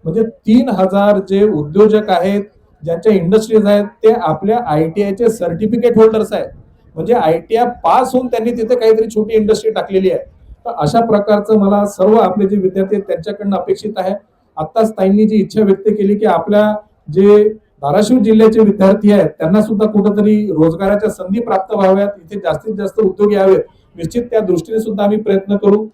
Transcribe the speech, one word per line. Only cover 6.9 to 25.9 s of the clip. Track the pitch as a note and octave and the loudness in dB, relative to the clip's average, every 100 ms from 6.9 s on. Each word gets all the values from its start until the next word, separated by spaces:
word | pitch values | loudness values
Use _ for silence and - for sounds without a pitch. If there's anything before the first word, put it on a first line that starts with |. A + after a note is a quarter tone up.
म्हणजे | D#3+ F3+ | -10 -2
आयटीआय | A#3 D#3+ E3 - A3+ | 0 0 -2 -2 -2
पास | A#3+ - E3 G#3+ B3+ | -2 -2 0 0 0
होऊन | B3+ B3+ | -4 -2
त्यांनी | A3+ A3+ | -4 -4
तिथे | A#3+ A3 | -4 -2
काहीतरी | B3 A3 A3 G#3+ | 0 2 2 0
छोटी | G#3+ G#3+ A3 | -4 -2 -2
इंडस्ट्री | G#3+ G#3+ - | 0 0 -2
टाकलेली | F#3+ - F#3+ F#3 | -4 -2 -2 0
आहे. | D3+ - _ - - | -2 -8 _ -20 -12
तर | A#3 - | -10 -4
अशा | D3+ A#3 | 0 0
प्रकारचं | A3+ G#3 G3+ G#3 G#3 G#3+ | 2 0 0 -2 2 2
मला | G3 G3+ G3+ | 2 0 -2
सर्व | - F#3+ A3+ | 0 2 4
आपले | F#3 G#3+ F#3+ | 2 0 -2
जे | G3+ | 0
विद्यार्थी | F#3 F#3+ F#3+ G3+ | -2 -2 -2 -4
आहेत | F#3+ | -4
त्यांच्याकडनं | E3 D#3+ G3 G3+ F#3 | -8 -8 -8 -4 -4
अपेक्षित | - G3 G#3 - | -4 -6 -4 -6
आहे. | F#3 G3+ _ _ _ - | -6 -6 _ _ _ -12
आत्ताच | D#3 A3+ A3 | -6 -2 -2
ताईंनी | G#3 F#3+ G#3 G#3+ | 0 0 2 2
जी | G#3+ | 0
इच्छा | F#3+ G#3+ | -2 0
व्यक्त | G3+ F#3+ G#3+ | 2 2 0
केली | G#3 G3 G#3 | 0 0 0
की | G#3+ | 0
आपल्या | E3+ - G#3 G#3+ G#3+ _ _ - | -2 0 0 0 -2 _ _ -6
जे | D#3 G3+ G#3 G#3+ A3 _ _ | 2 6 6 4 -2 _ _
धाराशिव | C#3 F#3 G#3+ B3+ | -2 0 2 2
जिल्ह्याचे | G#3 A3 A3 A3 | 4 4 6 4
विद्यार्थी | G3+ - F#3+ G#3+ G#3 | 2 4 2 4 4
आहेत | G#3 - | 4 2
त्यांना | - D#3+ G#3 | -2 0 0
सुद्धा | G#3+ G#3 G#3+ | 0 -2 0
कुठंतरी | G#3 G3+ G#3 G#3 G#3+ G#3 | 0 0 0 2 0 0
रोजगाराच्या | D#3 E3 E3 G3 G3+ G#3+ | 0 0 0 -2 0 -2
संधी | - F#3 G#3+ | -6 -6 -6
प्राप्त | A#3 F#3+ F#3+ | -2 -4 -4
व्हाव्यात, | G3+ F#3+ G3 G3+ - | 0 2 2 -2 -6
इथे | E3 G3+ | -14 -8
जास्तीत | E3 D3 A3 | -6 -6 -6
जास्त | G3+ G3 - | -8 -6 -2
उद्योग | G3 F#3 G#3 | -2 0 0
यावेत, | G3+ F#3+ F#3 - _ _ - | 2 2 2 0 _ _ -12
निश्चित | E3 A#3+ A#3 | -6 -6 -2
त्या | A3 | -2
दृष्टीने | F#3 E3+ A3+ A3 | 0 -2 -2 -6
सुद्धा | A3 G3+ | -4 -2
आम्ही | G3+ G#3+ | 0 0
प्रयत्न | A3 F#3+ G3 G3+ | -2 -4 -2 -2
करू. | G3+ G#3 A3 | 2 0 -2